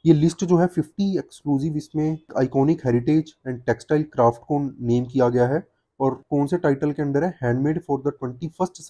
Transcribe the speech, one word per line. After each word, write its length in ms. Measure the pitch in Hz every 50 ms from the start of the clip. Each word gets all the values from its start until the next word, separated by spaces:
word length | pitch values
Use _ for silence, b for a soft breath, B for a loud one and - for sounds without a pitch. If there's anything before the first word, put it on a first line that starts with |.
| -
ये 60 | 165 160
list 320 | 147 151 165 160 - 190
जो 120 | 175 180
है 100 | 170 175
fifty 520 | 180 - 170 151 - - - 196 196 190 156
exclusive, 580 | - - - - - 143 143 135 139 165 151
इसमें 420 | 151 147 - - 156 151 156 160 156 - - - -
iconic 480 | 135 131 - 135 135 151 170 160 -
heritage 480 | 127 120 123 120 139 151 160 156 - - _ _ 131
and 120 | 127 120
textile 440 | 123 - 117 - - - 151 151 156
craft 340 | 156 - - 120 117 117 -
को 200 | - - 151 143 143 135 - - 120
name 180 | 117 120 123 123
किया 240 | 123 127 135 123 123
गया 180 | 120 123 120 123
है। 240 | 135 165 208 - _ _ _ _ _ - 135
और 180 | 135 127 - - _
कौन 160 | 151 143 143
से 120 | 139 180 175
title 340 | - 151 139 139 151 147 143
के 100 | - 151
अंडर 220 | 143 139 143 156
है? 140 | 185 175 - 127
Handmade 360 | 120 120 127 139 147 160 170 -
for 200 | - 139 135 131
the 80 | 143 139
twenty-first 720 | - 135 123 123 123 165 156 - - 180 180 - - 156 -